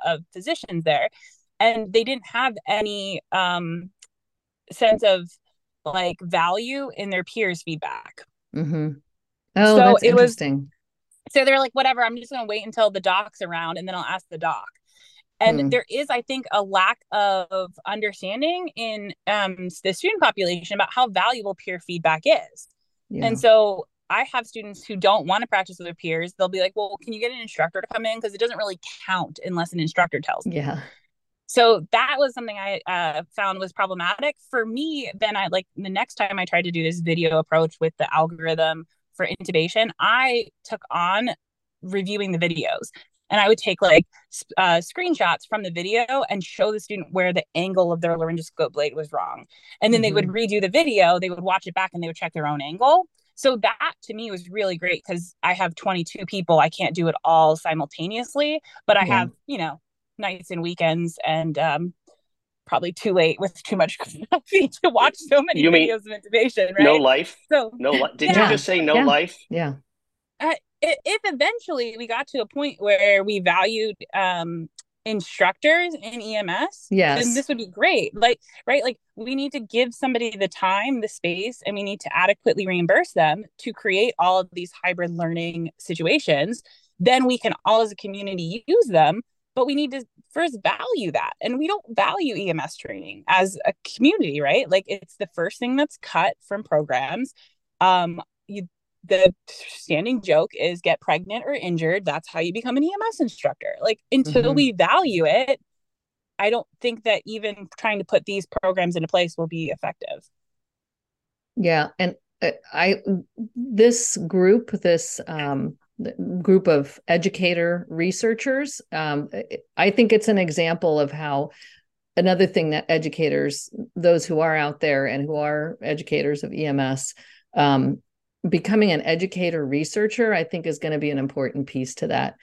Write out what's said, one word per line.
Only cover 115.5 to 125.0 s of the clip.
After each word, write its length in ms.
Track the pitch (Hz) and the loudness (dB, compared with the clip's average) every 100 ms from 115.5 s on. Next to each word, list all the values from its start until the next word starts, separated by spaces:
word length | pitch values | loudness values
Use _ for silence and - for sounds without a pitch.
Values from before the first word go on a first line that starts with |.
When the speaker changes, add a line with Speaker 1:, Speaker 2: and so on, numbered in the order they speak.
| 139 147 151 _ - | -4 -6 -10 _ -12
Speaker 2:
th-, 120 | - - 170 180 | -10 -8 -6 -2
group 240 | 175 190 190 | 4 4 6
of 340 | 147 139 - - | 2 0 -6 0
educator 800 | 170 185 185 180 170 170 175 - | 0 0 0 0 0 0 -2 -6
researchers, 920 | 165 180 - 226 226 277 262 285 - - | -4 -2 0 -2 -2 -2 -2 -4 -10 -10
um, 360 | 156 156 147 147 | -6 -4 -4 -6
I, 120 | 202 - - _ - | -10 -10 -12 _ 0
I 140 | 196 | 2
think 220 | 202 220 | 4 6
it's 160 | 214 220 | 4 4
an 100 | 202 | 2
example 600 | 175 151 165 165 175 151 | 2 0 0 0 0 2
of 100 | 143 | 0
how 380 | 151 151 139 160 - - _ _ _ _ - | -4 -4 -2 -4 -10 -20 _ _ _ _ 0
another 300 | 185 180 185 | 2 4 2
thing 240 | 190 156 | 2 0
that 160 | 151 - | -2 0
educators, 800 | 160 156 - 151 143 143 143 - - - 180 | 0 0 -2 0 0 -2 -4 -12 -14 -12 2
those 300 | 170 165 175 | 4 4 2
who 140 | 156 | 0
are 160 | 160 156 | 2 2
out 240 | 147 147 | -2 0
there 260 | 156 139 | 0 2